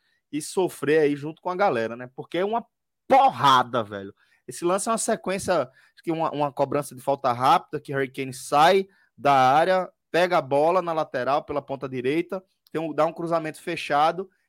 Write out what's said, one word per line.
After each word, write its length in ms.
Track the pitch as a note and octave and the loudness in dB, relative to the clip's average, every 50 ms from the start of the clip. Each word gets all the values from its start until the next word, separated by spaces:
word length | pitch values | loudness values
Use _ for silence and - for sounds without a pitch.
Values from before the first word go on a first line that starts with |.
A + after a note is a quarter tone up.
| _ _ _ _ _ _ | _ _ _ _ _ _
e 100 | - D3 | -10 -10
sofrer 600 | D3+ - - G3 F#3 E3 - - - C#3 D3+ D#3+ | -8 -6 -2 -2 -2 -2 -4 -4 -2 2 2 4
aí 140 | D3+ C#3+ D3 | 4 2 0
junto 260 | C#3+ C#3 D3+ D#3+ - | -2 -8 -10 -12 -10
com 80 | - F3+ | -8 -6
a 60 | F3+ | -2
galera, 400 | F#3 G3+ G3 C#3+ A#2+ A2+ A2 A#2 | 0 0 2 2 0 -2 -4 -6
né? 140 | A#2+ B2+ - _ | -10 -14 -16 _
Porque 220 | - D3+ - - E3+ | -16 -12 -6 -4 -4
é 60 | F#3+ | -2
uma 200 | G#3 A3 A#3 A#3 _ _ _ _ _ _ _ _ | -2 -4 -4 -6 _ _ _ _ _ _ _ _
porrada, 760 | - C4 C4+ C#4 C4 D#3+ A#2+ C3+ C#3 C3+ B2+ B2 A#2+ A#2+ B2 A2 | 2 4 6 6 4 2 2 4 4 6 4 4 0 -2 -6 -4
velho. 300 | G2+ G#2 G2+ G2 G2 - _ _ _ _ _ _ | -6 -8 -12 -12 -14 -16 _ _ _ _ _ _
Esse 180 | - B2+ - E3+ | -18 -10 -4 -2
lance 240 | F3 F3+ G3 - A#3+ | -2 -2 0 -2 -2
é 20 | |
uma 60 | A3+ | -4
sequência, 640 | A3 - - A3 G#3 - F#3 F#3 G3+ - - F#3 D#3+ B2+ | -2 -2 -2 -4 -4 -4 -6 -6 -4 -2 0 0 0 0
acho 400 | B2+ _ _ _ _ _ _ _ | -2 _ _ _ _ _ _ _
que 80 | E3+ | -6
uma, 200 | E3 D#3+ D#3+ - | -4 -2 -2 -4
uma 200 | - C#3+ D3 C#3+ | -2 -2 -4 -2
cobrança 440 | - - C#3+ C3+ B2+ D3 C#3+ - C3+ | -2 -2 -2 0 -2 -4 -4 -6 -12
de 60 | B2+ | -8
falta 300 | - - C#3 C3+ - C3 | -4 -4 -2 0 0 -2
rápida, 480 | A#2+ A#2+ B2+ C#3 E3 F3+ - - - D3 | 0 2 2 4 4 2 2 -4 -10 -10
que 140 | - - C#3+ | -8 -6 -4
Harry 180 | C3+ C#3 C3+ | -4 -4 -4
Kane 220 | C3 - C3+ C3 C3 | -4 -8 -8 -8 -10
sai 540 | - - - D3 C#3+ D#3 E3+ F#3+ G3 F#3+ - _ _ _ _ _ | -12 -4 0 4 4 6 6 4 4 0 -2 _ _ _ _ _
da 160 | - A2+ C#3+ C#3 | -2 2 4 4
área, 560 | C3+ B2+ B2+ C3+ D3+ E3 F#3 F#3 F#3 F3+ - _ _ _ _ | 6 6 6 4 4 4 2 2 0 -2 -4 _ _ _ _
pega 280 | - D#3+ F3+ F3+ F3+ | 0 0 2 2 2
a 40 | E3 | 0
bola 400 | C#3+ C3 C#3 C#3 D3+ E3 F3 F#3+ | 0 0 0 2 2 2 2 0
na 120 | E3+ F3 D#3+ | 0 -2 -2
lateral 500 | D#3+ D3+ D3+ - C3+ B2 B2+ C#3 D#3 D#3 | -4 -4 -4 -4 -4 -2 0 -2 -2 -2
pela 180 | - D3+ C#3+ | -4 -6 -6
ponta 260 | C3 - C3+ C3 C#3+ | -6 -6 -8 -8 -8
direita, 560 | C3+ C3 B2+ A#2+ C3 D3 E3 F3 F3 G3 F#3 F#3 _ _ _ _ _ | -8 -6 -4 -2 -2 -2 -2 -2 -4 -8 -12 -12 _ _ _ _ _
tem 100 | - D#3+ | -8 -6
um, 120 | E3 D#3 D3 | -6 -4 -2
dá 120 | C#3+ D3+ | 0 0
um 80 | E3 D#3+ | 0 -2
cruzamento 480 | - E3+ E3 E3+ E3 D#3+ D#3 D3+ - | -4 -4 -4 -2 -2 -4 -6 -10 -10
fechado 680 | - F3 E3+ D#3+ - - D3 C#3+ D3+ D#3+ F3 F3+ G3 - _ _ _ | -10 -8 -8 -8 -4 -2 0 2 2 2 0 -2 -8 -12 _ _ _